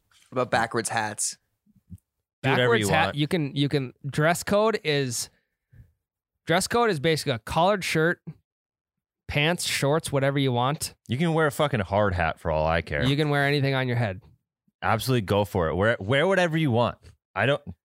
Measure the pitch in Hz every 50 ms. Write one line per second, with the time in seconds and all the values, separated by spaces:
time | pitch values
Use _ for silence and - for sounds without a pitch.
0 | _ _ _ _ _ _ - 127 123 - 135 117 117 117 - 117 110 - 113 113
1 | 107 107 107 - - - - - _ _ _ _ _ _ _ _ _ - - -
2 | _ _ _ _ _ _ _ _ - 135 139 127 123 120 117 113 104 98 - 156
3 | 139 98 - 143 147 139 190 170 147 131 - 139 143 135 151 139 131 123 - _
4 | - 139 - 151 151 165 175 - - - 202 208 214 220 208 - - 151 147 143
5 | 135 127 117 - - - _ _ _ _ _ _ _ _ _ - - _ _ _
6 | _ _ _ _ _ _ _ _ _ - 160 185 - - 233 240 240 220 180 143
7 | 127 165 160 143 - 147 123 - - - - 160 170 190 214 190 - - - 160
8 | 156 170 170 - _ 160 - _ _ _ _ _ _ _ _ _ _ _ _ _
9 | _ _ _ _ _ - - 147 147 160 175 - - - - - 147 139 151 165
10 | - - 143 135 135 139 139 143 135 131 123 120 120 135 147 - - - - _
11 | _ - 113 135 175 165 156 160 160 143 - - 151 143 - 107 92 - 98 104
12 | 104 98 87 87 82 78 - - - 85 78 78 78 80 82 85 80 - 76 71
13 | 95 131 143 143 156 147 143 143 143 139 143 147 135 139 135 131 131 123 120 120
14 | 120 101 92 - - - _ _ _ _ _ _ _ _ _ _ - 92 110 110
15 | - 123 127 120 95 85 101 101 104 - - 95 82 78 73 87 101 113 120 -
16 | 95 104 135 139 160 190 196 185 180 165 156 165 160 139 110 117 117 - - -
17 | - - - _ _ _ - 95 110 131 147 - - 92 90 _